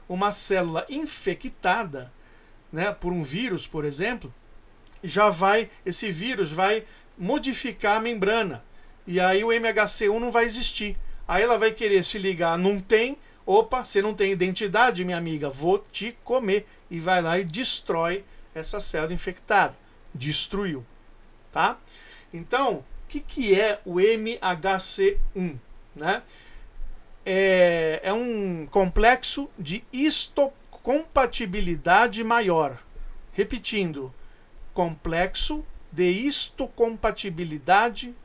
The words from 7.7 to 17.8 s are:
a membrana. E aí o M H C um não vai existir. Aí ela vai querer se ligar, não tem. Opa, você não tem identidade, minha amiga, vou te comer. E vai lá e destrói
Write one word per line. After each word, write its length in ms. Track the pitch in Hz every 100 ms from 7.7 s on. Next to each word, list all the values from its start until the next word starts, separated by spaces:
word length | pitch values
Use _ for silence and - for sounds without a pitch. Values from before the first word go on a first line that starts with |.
| 185 208 214
a 40 |
membrana. 640 | 226 233 190 226 202 120 - - - -
E 140 | - 180
aí 240 | 180 190
o 100 | 226
M 140 | 233 226
H 180 | 214 208
C 200 | - 208
um 120 | 220
não 100 | 240
vai 140 | 233
existir. 520 | 233 220 240 - 208 214 - - -
Aí 160 | 180
ela 160 | 233 226
vai 140 | 220
querer 320 | 220 220 196
se 140 | 175 214
ligar, 380 | 190 175 170 170
não 220 | 185 202
tem. 400 | 185 220 247 285 - -
Opa, 400 | - 196 220 254
você 160 | - 202
não 120 | 202
tem 160 | 202 196
identidade, 720 | 196 180 185 208 202 247 180
minha 120 | 180 175
amiga, 340 | 170 156 143
vou 340 | 135 160 202 -
te 260 | - 208 233
comer. 460 | - 254 220 202 202 - -
E 80 | 170
vai 220 | 160 185
lá 180 | 165 175
e 60 |
destrói 800 | 190 165 254 -